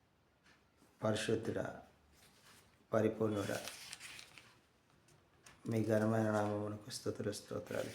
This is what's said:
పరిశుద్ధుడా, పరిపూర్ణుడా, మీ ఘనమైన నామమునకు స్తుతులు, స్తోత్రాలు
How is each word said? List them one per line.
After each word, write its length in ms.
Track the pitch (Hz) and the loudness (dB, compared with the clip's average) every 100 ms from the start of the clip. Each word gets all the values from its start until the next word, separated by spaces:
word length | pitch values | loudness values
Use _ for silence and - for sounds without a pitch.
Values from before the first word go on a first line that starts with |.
| _ _ _ _ _ - _ _ - _ 110 | _ _ _ _ _ -20 _ _ -20 _ 0
పరిశుద్ధుడా, 640 | 104 - 110 - - - - - - _ - - - - - - _ _ | 2 2 0 0 -2 -4 -6 -14 -20 _ -20 -20 -20 -20 -20 -20 _ _
పరిపూర్ణుడా, 640 | 113 110 - 110 104 98 - - - - - - - - - - - _ _ _ _ _ - _ _ - - - | 4 4 4 2 2 0 -2 -4 -10 -12 -14 -14 -14 -16 -20 -20 -20 _ _ _ _ _ -20 _ _ -20 -10 -2
మీ 80 | 113 107 | 2 4
ఘనమైన 360 | 110 110 113 110 107 | 4 4 4 4 2
నామమునకు 540 | 104 104 104 107 - - | 2 0 -2 -6 -8 -6
స్తుతులు, 360 | 110 - 107 - | -6 -4 -4 -6
స్తోత్రాలు 540 | - - - - - | -6 -8 -4 -4 -4